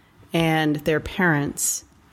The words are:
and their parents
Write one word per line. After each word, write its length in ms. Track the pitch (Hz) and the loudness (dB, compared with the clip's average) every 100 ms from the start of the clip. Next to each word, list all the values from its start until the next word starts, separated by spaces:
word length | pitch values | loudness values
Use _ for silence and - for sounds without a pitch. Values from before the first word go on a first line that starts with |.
| _ _ - | _ _ -6
and 420 | 165 165 160 156 151 | 0 2 2 0 0
their 240 | - 151 | 0 -2
parents 840 | - - 180 147 143 - - - - _ _ | -2 0 2 2 0 -4 -4 -6 -10 _ _